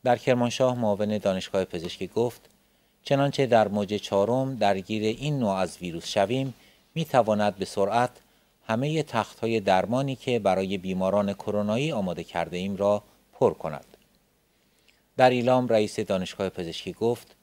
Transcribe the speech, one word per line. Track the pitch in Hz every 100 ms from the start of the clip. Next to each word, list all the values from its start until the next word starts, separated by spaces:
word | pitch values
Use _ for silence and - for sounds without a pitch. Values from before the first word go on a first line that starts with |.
| 127
در | 120
کرمانشاه | - 123 120 - 127 123
معاون | 110 101 104 107
دانشگاه | 98 95 - 95
پزشکی | 92 87 85 - 92
گفت: | - 120 - _ _ _ _ _ _
"چنانچه | - 139 143 -
در | 127 113 104
موج | 104 101
چهارم | 104 - 101 101 127 135
درگیر | 127 101 98 92 110
این | 110 110 143 143
نوع | 107
از | 95 90 -
ویروس | 90 82 -
شویم، | 104 98 127 135 - - _ _
می‌تواند | 165 156 131 110 104 104
به | 95
سرعت | 95 - 98 113 123 - _ _ _ _ -
همهٔ | 113 143 160
تخت‌های | 143 117 101 - 113 113
درمانی | 98 92 92 123 139
که | 127 - 120
برای | 101 92 95 98
بیماران | 92 92 95 101 98
کرونایی | 98 - 104 104 113 151
آماده | 123 92 85
کرده | 85 87 82 87
ایم | 95
را | 95 101 104 - _ _
پر | - 110
کند." | 78 80 71 - - _ _ _ _ _ _ _ _ _ _ _ -
در | 127
ایلام | 127 120 127 123
رئیس | 110 107 -
دانشگاه | 101 95 90 - 95
پزشکی | - 85 82 -
گفت | 85 113 120 - _